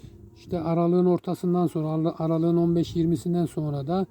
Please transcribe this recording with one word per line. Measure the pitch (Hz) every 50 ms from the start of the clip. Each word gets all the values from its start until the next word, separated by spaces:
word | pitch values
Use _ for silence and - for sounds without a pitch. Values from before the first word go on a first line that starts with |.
| - - - - - - -
işte | - - - 185 170
aralığın | 156 165 165 170 170 170 175 180 180
ortasından | 180 175 165 - 185 175 - - 180 175 180 175
sonra, | 156 - 165 151
ara-, | 156 160 160 156 165 - -
aralığın | 165 160 165 160 165 170 170
on | 170 170 170 170
beş | 170 165 - -
yirmisinden | 170 165 170 165 - - 175 175 175 170
sonra | - - 165 151 151 143 143 135
da | 151 175 190 185 -